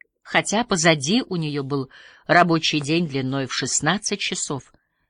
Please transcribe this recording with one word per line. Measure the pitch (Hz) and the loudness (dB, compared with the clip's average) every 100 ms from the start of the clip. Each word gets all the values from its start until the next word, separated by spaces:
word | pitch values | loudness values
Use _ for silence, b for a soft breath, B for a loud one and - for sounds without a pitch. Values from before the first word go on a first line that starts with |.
| _ _ | _ _
хотя | - 175 156 208 | -2 -2 0 -2
позади | 240 185 165 156 131 233 | 0 2 2 2 2 0
у | - 180 | 0 -4
нее | 151 143 | -4 -4
был | 135 143 127 B B B B | -4 -4 -6 B B B B
рабочий | 160 175 165 - 151 | 4 6 2 0 -2
день | 139 165 165 | 0 0 0
длиной | 135 131 139 131 | -2 -2 -2 -4
в | |
шестнадцать | - 131 - 147 202 - 202 | -4 -2 0 0 0 -2 -4
часов, | - 185 - 139 - _ _ _ | -4 -6 -6 -8 -10 _ _ _